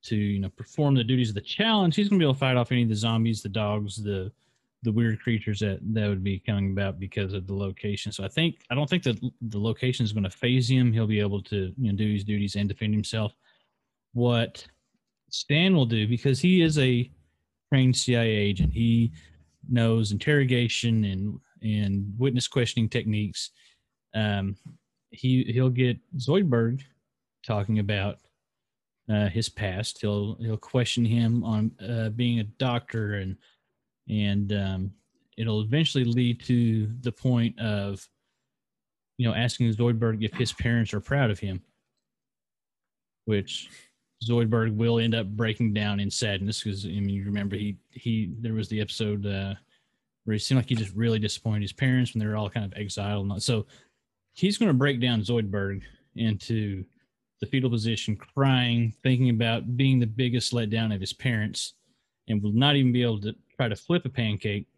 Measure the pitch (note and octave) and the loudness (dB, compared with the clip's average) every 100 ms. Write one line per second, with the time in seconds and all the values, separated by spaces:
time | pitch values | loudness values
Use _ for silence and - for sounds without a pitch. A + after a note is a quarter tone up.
0 | - G#2+ G#2 G2+ G2 _ - - D3 C3+ | -4 -2 0 -2 -4 _ -12 -2 2 2
1 | A2+ B2+ A#2 G#2 - - G#3+ G#3+ F3+ D#3 | 2 2 0 -4 -8 -2 2 4 4 2
2 | G3+ G3 D3+ C3+ C#3 B2+ A#2 B2 A#2 G#2+ | 2 4 4 4 4 2 2 2 2 2
3 | A2+ A2+ A2+ A2 G#2+ G#2 G#2 G#2+ G#2 G2 | 0 2 2 0 -4 -2 0 -2 -4 -6
4 | G#2 G2 F#2 - _ _ _ _ A#2 G#2+ | -4 -4 -4 -12 _ _ _ _ 0 2
5 | A#2 G#2+ - A2+ G2+ G2+ G#2+ F#2+ G2+ A2 | 2 0 0 -2 -2 -2 -2 -4 -4 0
6 | G#2 G2 F#2+ G2 - G#2 G2 F#2+ G2 F#2 | 0 0 -2 -4 -2 -2 0 -2 -4 -6
7 | F#2+ - G2 G2+ F#2 G2 G2 F#2+ G#2+ G2+ | -8 -6 -4 -6 -6 -4 -4 -6 -6 -6
8 | G#2 G2 G2 - E3 - _ B2 D3 F3+ | -8 -8 -6 -2 -2 -2 _ -4 0 0
9 | - G#2+ B2+ - A#2 G#2+ G#2+ G#2+ B2+ B2 | 0 -2 -6 -6 -8 -4 -2 -2 -2 0
10 | A2+ G#2+ F#2+ - A#2+ B2+ A#2+ C3 B2 A2+ | -2 0 -4 -2 0 2 4 4 4 2
11 | G#2+ G#2+ G#2 G2+ - G#2 F#2+ F#2 A#2+ G2 | 2 2 0 -2 -4 -4 -4 -2 -2 0
12 | G#2+ G#2 G2+ G#2 G2+ G2+ G2+ F#2+ G#2+ G#2+ | 0 0 -2 -2 -2 -2 -2 -2 0 0
13 | G#2 A2+ G#2 _ _ _ _ _ _ _ | 0 -4 -4 _ _ _ _ _ _ _
14 | _ A#2+ A#2+ A#2+ A2+ - - _ _ _ | _ 0 4 4 0 -4 -20 _ _ _
15 | _ _ _ - - C#3+ F#3 F3+ B2 A2+ | _ _ _ -10 0 2 6 6 4 2
16 | G#2+ A#2+ C#3 C3 F3+ F#3 E3 D3+ B2+ A#2+ | 2 0 2 2 4 6 4 4 4 2
17 | B2 - _ _ _ _ _ C3+ B2+ B2 | 0 -8 _ _ _ _ _ 4 4 4
18 | - A#2+ A2+ G#2+ G2+ G2 - - A#2 A#2 | 2 2 2 2 0 2 0 2 2 4
19 | A#2 - - - _ _ - B2 A2+ A2+ | 2 -2 -20 -20 _ _ -2 2 4 2
20 | G#2+ G#2 - D3 C3+ B2 A#2+ - A#2 A2+ | 0 -2 2 2 4 2 0 0 0 2
21 | G#2 F#2+ G#2 D#2+ _ _ A2 G#2+ G2+ G2 | 0 -2 -6 -8 _ _ -4 -2 0 -2
22 | G2+ G#2 C3+ B2 - - A#2+ - A2 A#2+ | -4 -2 0 0 -2 -2 0 0 -2 -2
23 | A2 G#2+ G#2 - - _ _ _ _ _ | -2 -2 -2 -6 -12 _ _ _ _ _
24 | _ A2 G#2+ G2+ G2 F#2+ - - _ _ | _ -2 0 0 -4 -6 -14 -20 _ _
25 | _ - B2+ B2+ B2 A#2 C3 B2 B2+ A#2+ | _ -6 0 2 2 2 2 2 2 0
26 | _ D#3+ A#2+ F3 F#3 A#2+ A2+ B2+ - _ | _ -8 0 2 4 2 2 -2 -8 _
27 | _ _ _ _ - G#2+ G2+ G#2+ G2+ G#2 | _ _ _ _ -4 -2 0 0 2 0
28 | G2+ - _ _ _ _ _ _ _ _ | -2 -6 _ _ _ _ _ _ _ _
29 | - G#2+ G#2 F2 A2 - G#2 F2+ A2 - | -2 0 2 0 -4 -4 -6 -4 -8 -6
30 | G#2+ G#2 G2+ - A2+ G#2+ - B2+ A#2 - | -4 -2 -4 -6 -6 -6 -2 -2 0 0
31 | A#2 A#2 A#2 A#2 A2+ A2 A2 - G2 A#2 | 2 2 2 0 0 0 0 -4 -6 -4
32 | A2 A2 A#2+ A#2 G#2+ - B2+ A#2+ - A2+ | -4 -2 0 0 -4 -2 -2 -2 -4 -4
33 | G#2 G2+ F#2+ F#2+ _ _ _ _ _ _ | -4 -4 -6 -8 _ _ _ _ _ _
34 | - G#2+ G#2 G2+ G2+ G#2 F#2+ F#2+ G2 - | -6 -2 0 0 0 -2 -2 -2 -6 -8
35 | _ _ _ - A2+ G#2+ G#2+ C#3+ D#3+ C3+ | _ _ _ -6 -2 -2 0 0 2 2
36 | A#2+ A#2+ B2 A#2 - B2 A#2+ A2 G#2+ A#2 | 2 2 2 0 0 2 4 2 0 -4
37 | B2 - C3+ B2 A#2 - A2+ G#2 G2+ G2 | -6 -2 0 2 2 0 -2 -2 -4 -8
38 | - _ _ _ _ _ _ _ _ _ | -12 _ _ _ _ _ _ _ _ _
39 | _ _ A#2 G#2 A#2+ - A#2 G#2+ A#2+ A2+ | _ _ -2 0 -2 0 0 2 2 2
40 | A#2 A2 G#2+ - A#2 - A#2 A#2 A2+ G#2+ | 0 0 -4 -2 -4 -2 0 0 0 -4
41 | - C3 B2+ G2+ G2+ F#2 - _ _ _ | -2 0 0 0 -4 -8 -12 _ _ _
42 | _ _ _ _ _ _ _ _ _ _ | _ _ _ _ _ _ _ _ _ _
43 | _ _ - G#2 F#2+ - - - - _ | _ _ -2 -2 -2 -10 -12 -20 -20 _
44 | _ _ A#2 A#2+ A#2 A#2 A2+ G#2+ A#2 A#2 | _ _ 0 2 2 2 0 0 2 2
45 | A#2 A2+ G2 G#2 A2+ G#2+ A2+ G#2 G#2 G2+ | 2 0 -2 -4 -2 0 0 0 0 -2
46 | G2+ - A2 G2 G2 G#2+ G#2+ G2 G2+ G2 | -2 -2 -2 -2 -2 -4 -6 -6 -6 -4
47 | G2 G2 G2 G2+ G2+ G2+ G#2 F#2+ _ - | -2 -2 -2 -4 -4 -4 -6 -8 _ -12
48 | A#2+ A2 G2 A2 A#2 A2 G#2+ G#2+ G#2 - | -4 -2 -4 -6 -4 -4 -4 -4 -4 -2
49 | G#2+ G#2 G2+ G2 G2 F#2+ _ _ _ _ | -2 -2 -4 -4 -4 -8 _ _ _ _
50 | _ _ - G#2+ - C3 A2+ A#2+ G#2 F#2 | _ _ -4 -4 2 0 2 -2 -2 -2
51 | A#2 A2 G#2+ - A2+ G#2+ G2+ - C3+ B2+ | 0 2 0 -4 -4 -2 -4 -2 0 2
52 | B2 A2+ G#2+ G#2+ G2+ A2+ G2 F#2 G#2 - | 0 -2 -2 -2 -4 -4 -6 -8 -8 -6
53 | G2+ G#2 G2 G2+ - A#2 G#2 - _ _ | -4 -4 -4 -4 -2 -2 -2 -14 _ _
54 | _ _ _ - F#3 G#3 A3+ C3 C#3 B2 | _ _ _ -2 0 2 2 4 2 2
55 | B2+ A#2 G2+ A#2+ G#2+ G2+ G2 G2 - - | 0 0 0 -2 0 -4 -4 -6 -10 -20
56 | _ - A2+ G2+ - A2+ G#2+ F#2+ F#2+ _ | _ -4 -2 -2 -2 -4 -2 -6 -10 _
57 | _ _ _ _ - C#3 B2+ A#2 A2 A2 | _ _ _ _ -4 0 0 0 -2 -4
58 | - G#2+ - - C3+ B2+ A#2+ A#2 A2+ - | -4 -6 -6 0 2 4 2 2 0 0
59 | C3 B2+ C3 A2+ A#2 A2+ - B2 C3+ C3 | 0 2 4 2 2 0 -2 0 4 4
60 | A#2 G#2+ B2+ A#2+ - A#2+ A2 A2+ A2+ G2+ | 2 0 0 0 -2 -2 -2 -2 -2 -4
61 | F#2+ - B2+ A2+ G#2+ G2 - _ _ _ | -6 -6 -2 -2 -2 -6 -10 _ _ _
62 | _ _ - G#2+ G#2 G#2+ C#3+ C#3+ B2+ B2 | _ _ -4 -2 0 2 4 4 4 4
63 | A#2+ G#2+ G#2 G#2 _ _ B2 G#2 - F3 | 0 0 -6 -8 _ _ -4 -4 0 -2
64 | C3 - A2+ G#2 A2 G2+ G#2 | 0 -2 -2 -2 -2 -4 -6